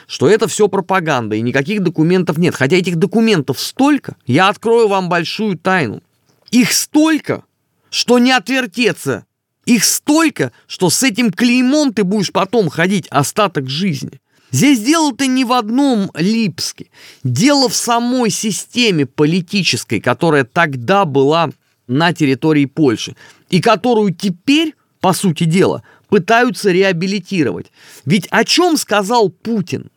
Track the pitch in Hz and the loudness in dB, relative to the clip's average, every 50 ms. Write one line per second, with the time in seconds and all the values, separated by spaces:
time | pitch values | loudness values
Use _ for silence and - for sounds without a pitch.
0 | - - - - 123 139 208 - 233 170 - - 214 196 - 196 175 - 190 190 | -18 -18 -6 0 2 2 4 2 2 -2 0 0 0 0 0 -2 -4 -2 -2 -2
1 | 170 156 147 123 117 104 107 107 113 123 117 135 143 151 214 214 185 170 151 - | 0 0 -2 -2 -2 -2 -4 -2 -2 -2 -2 -2 -2 -2 -2 -2 -2 -2 0 0
2 | 156 165 180 185 180 - 156 156 175 160 - - - 135 185 185 180 185 175 160 | 0 2 2 2 0 0 -2 0 0 0 0 0 0 0 2 0 0 0 -2 -2
3 | 180 190 190 220 226 226 214 165 135 - 131 - - - - - 262 285 202 - | -2 0 2 2 2 2 2 2 0 -2 -4 -6 -8 -8 -2 0 2 2 2 0
4 | - - - - _ - 120 156 185 196 208 - - 214 226 233 233 208 196 190 | -2 -6 -14 -12 _ -2 0 2 2 2 0 -2 -2 0 2 2 2 2 2 0
5 | 185 175 175 170 170 - - - 220 214 190 - - 190 190 185 147 110 95 85 | -2 -2 -2 -2 -2 -4 -6 -4 -4 -4 -4 -4 -2 -2 0 0 0 -2 -6 -10
6 | - _ _ _ _ _ _ _ _ _ - 240 233 - - - - - - 302 | -14 _ _ _ _ _ _ _ _ _ 2 2 2 2 0 -2 -4 0 0 2
7 | 302 320 320 277 - - 135 127 - _ _ _ _ _ _ _ _ _ - - | 2 2 2 0 -2 -4 -6 -6 -8 _ _ _ _ _ _ _ _ _ -8 -6
8 | - - 240 247 240 254 262 247 175 - 262 262 247 202 - 240 247 202 156 - | 0 2 4 4 4 4 2 0 0 -2 -2 -4 -4 -4 -4 -2 -2 -2 -2 -2
9 | - 139 120 90 - _ _ _ _ _ _ _ _ - 240 220 165 - - - | -4 -6 -6 -6 -8 _ _ _ _ _ _ _ _ 0 2 2 2 0 -2 -2
10 | - - 294 320 330 302 - - 147 123 - _ _ _ - - 185 175 - - | -2 0 2 2 2 0 0 -2 -6 -6 -6 _ _ _ -6 -2 0 0 0 0
11 | 262 269 190 240 247 220 165 - 240 247 240 254 254 254 277 302 302 269 196 - | 0 0 0 0 0 0 0 0 0 2 2 2 2 2 2 2 2 2 0 0
12 | 202 180 202 220 185 - - 190 190 190 - 240 202 151 - 160 165 185 208 190 | 0 0 0 -2 -2 -2 -2 -2 -2 0 0 0 0 0 0 -2 0 0 0 -2
13 | - - - 135 139 - - - 214 190 - 156 135 131 135 151 190 202 147 127 | -2 -2 -2 -2 -2 -2 -2 -2 -2 -2 -2 -4 -6 -6 -6 -4 -4 -4 -4 -4
14 | 123 - - - _ _ _ _ _ _ - 127 - 285 285 226 202 254 320 339 | -8 -12 -14 -18 _ _ _ _ _ _ 0 2 4 4 4 2 2 0 0 2
15 | 320 294 233 - 277 262 254 262 262 220 254 247 220 208 226 262 285 277 247 214 | 0 0 -2 -2 -2 -2 0 0 0 0 0 -2 -2 -2 0 0 0 2 0 0
16 | 196 - - - 165 196 220 226 226 185 - - - - - - - - _ - | -2 -4 -4 -4 -2 -2 0 0 -2 -4 -4 -6 -10 -10 -12 -14 -18 -20 _ -20
17 | - - - _ - 131 123 127 208 285 294 277 269 233 - - - - 240 233 | -20 -20 -16 _ -6 -4 -2 2 2 2 2 2 2 0 -2 -4 -2 -2 0 0
18 | 240 240 254 254 240 220 - - - 220 180 - - - - 233 247 226 185 156 | 0 0 0 0 0 -2 -2 -4 -4 -6 -6 -6 -8 -8 -2 0 0 2 2 0
19 | 143 123 - - 151 147 165 190 175 - - 208 170 - - 113 - - 117 - | -2 -2 0 0 0 2 0 0 -2 -2 -4 -2 -2 -2 -4 -4 -4 -6 -6 -4
20 | - 127 123 - - 165 151 143 131 - _ 175 170 151 135 127 117 113 190 196 | -2 -2 -2 0 0 2 2 2 0 0 _ -2 -2 0 -2 -4 -2 0 0 2
21 | 202 156 131 139 135 139 156 139 135 139 - _ _ _ _ _ _ - 123 143 | 0 0 0 0 2 2 2 0 0 -2 -6 _ _ _ _ _ _ -4 -2 0
22 | 165 175 170 - 156 135 135 117 - 160 156 147 143 131 - - 156 131 110 98 | 0 0 0 0 0 0 0 0 0 0 2 2 0 0 0 0 2 2 2 0
23 | - - - - - - - _ _ _ - 175 143 233 220 - - 247 240 220 | -4 -10 -14 -18 -20 -20 -20 _ _ _ -2 0 2 2 2 2 2 0 2 2
24 | 214 202 165 - - 208 170 - _ - 277 311 339 320 - _ _ _ _ _ | 2 0 -2 -2 -4 -6 -6 -4 _ 0 2 2 2 -2 -4 _ _ _ _ _
25 | - 185 175 - - 190 151 - 180 160 156 196 165 107 73 - - _ _ _ | 0 0 0 0 0 -2 0 0 0 0 2 2 2 2 0 -2 -8 _ _ _
26 | _ _ - 208 - - 226 233 247 247 185 - - 202 175 180 196 196 190 165 | _ _ 0 0 2 2 2 2 2 0 -2 -2 -2 0 2 2 2 2 0 -2
27 | 185 196 196 214 - - 196 180 147 113 85 87 - - _ _ - - - - | -4 -4 -4 -6 -6 -4 -2 -2 -2 -2 -2 -6 -10 -16 _ _ -20 -20 -20 -12
28 | - 127 180 214 - - - 202 233 - - - 349 359 320 - - - 214 202 | -4 -2 0 0 0 0 0 0 0 2 2 2 2 2 2 0 -2 -2 -2 -2
29 | 202 185 247 240 220 185 - _ - 214 233 214 170 - 131 - - - - | 0 0 0 2 0 0 -2 _ -8 -6 -4 -4 -4 -4 -8 -10 -10 -12 -18